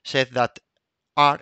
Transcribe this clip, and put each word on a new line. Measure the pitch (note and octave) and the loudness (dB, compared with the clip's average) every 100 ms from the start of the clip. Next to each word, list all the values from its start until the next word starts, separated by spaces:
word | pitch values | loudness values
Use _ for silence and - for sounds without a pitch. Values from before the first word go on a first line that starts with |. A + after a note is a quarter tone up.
said | - C#3 B2+ | -6 -2 -2
that | B2 A#2+ - _ _ _ _ _ - | -2 -4 -6 _ _ _ _ _ 0
R | C#3+ D3 | 0 0